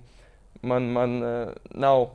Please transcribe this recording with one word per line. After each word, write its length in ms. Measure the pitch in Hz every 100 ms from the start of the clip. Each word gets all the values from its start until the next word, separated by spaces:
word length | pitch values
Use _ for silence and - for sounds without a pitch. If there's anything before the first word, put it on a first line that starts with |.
| - - - - - -
man, 300 | 123 123 123
man, 300 | 123 123 123
eh, 320 | 120 120 110 - -
nav 340 | - 135 131 120